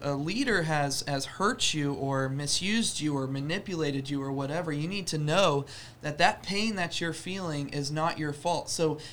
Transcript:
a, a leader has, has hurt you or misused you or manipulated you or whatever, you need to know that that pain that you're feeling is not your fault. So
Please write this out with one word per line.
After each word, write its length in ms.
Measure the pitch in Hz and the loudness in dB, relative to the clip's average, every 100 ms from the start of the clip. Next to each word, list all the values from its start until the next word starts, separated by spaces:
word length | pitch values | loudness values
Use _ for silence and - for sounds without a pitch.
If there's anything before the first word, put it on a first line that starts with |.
a, 100 | 143 | -2
a 20 | 139 | -2
leader 480 | 156 220 277 196 | -2 0 2 2
has, 400 | 160 151 143 135 - | 2 2 2 0 -2
has 160 | 139 - | -4 -4
hurt 480 | - 202 262 - | 0 0 2 0
you 200 | 151 143 | 2 0
or 360 | 139 135 135 135 | 0 0 0 0
misused 720 | 135 143 - 185 226 220 - | -2 0 0 2 2 2 0
you 160 | 151 139 | 0 0
or 100 | 131 | 0
manipulated 840 | 139 147 190 202 170 147 139 135 | -2 -2 -2 -2 -2 0 0 -2
you 120 | 139 | -2
or 100 | 135 | -2
whatever, 400 | 135 139 160 165 | -2 -2 -2 -2
you 160 | 147 165 | -2 -2
need 200 | 196 175 | -4 -2
to 100 | 156 | 0
know 480 | 147 180 180 143 139 - - - | 2 6 6 4 0 -8 -16 -8
that 160 | 147 143 | -4 4
that 220 | 190 214 | 4 4
pain 320 | - 196 220 190 | -2 -2 0 0
that 260 | 170 - | -2 -2
you're 100 | 170 | -2
feeling 560 | 160 180 190 175 147 143 | -4 -6 -4 -2 -2 -2
is 220 | 147 143 | -2 -2
not 260 | 156 165 - | 0 0 0
your 140 | 151 | -2
fault. 380 | 147 175 160 - | -2 0 0 -2
So 280 | - 160 151 - | 2 2 2 -6